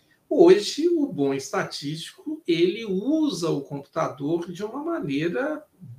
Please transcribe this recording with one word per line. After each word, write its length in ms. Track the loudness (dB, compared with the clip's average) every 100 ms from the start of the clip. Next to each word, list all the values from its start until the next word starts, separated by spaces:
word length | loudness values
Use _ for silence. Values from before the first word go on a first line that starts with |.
| _ _ _
Hoje, 600 | 6 8 8 4 0 2
o 160 | 2 0
bom 260 | 0 -2
estatístico, 1120 | -2 -4 -4 -4 -8 -8 -8 -10 -12 -10 -8 -2
ele 380 | 2 2 0
usa 640 | -4 -2 0 2 0 0 -2
o 140 | -2
computador 880 | -4 -10 -8 -4 -4 -4 -4 -2 -4
de 100 | -8
uma 220 | -8 -8
maneira 800 | -6 -4 -4 -2 -2 -2 -4 -6 -12 _ -20